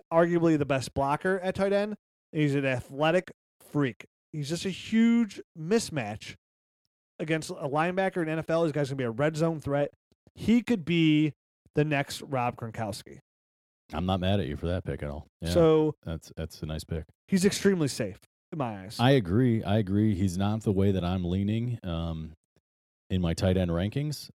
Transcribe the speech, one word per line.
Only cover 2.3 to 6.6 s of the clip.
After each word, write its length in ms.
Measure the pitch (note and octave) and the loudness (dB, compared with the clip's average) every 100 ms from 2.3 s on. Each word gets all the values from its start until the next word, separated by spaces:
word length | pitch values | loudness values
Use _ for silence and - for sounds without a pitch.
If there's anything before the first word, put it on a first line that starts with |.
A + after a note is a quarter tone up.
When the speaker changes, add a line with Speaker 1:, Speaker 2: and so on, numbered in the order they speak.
Speaker 1:
He's 220 | D#3+ D3 | 0 2
an 140 | C#3 C3+ | 2 0
athletic 640 | B2+ - C#3 D#3 F3+ - - _ _ - | -2 -4 0 2 2 0 -10 _ _ -4
freak. 340 | D3+ C#3 G#2 - _ _ | 0 0 -2 -14 _ _
He's 160 | D#3 C#3 | -10 -6
just 160 | E3+ G3 | -4 -4
a 40 | |
huge 720 | F3 - A3+ A#3 A#3 A3 - - - | -8 0 4 4 4 0 -6 -18 -12
mismatch 760 | D#3+ A3+ - D3+ G#2+ A2 - - _ _ | -2 -2 0 -4 -4 -8 -12 -18 _ _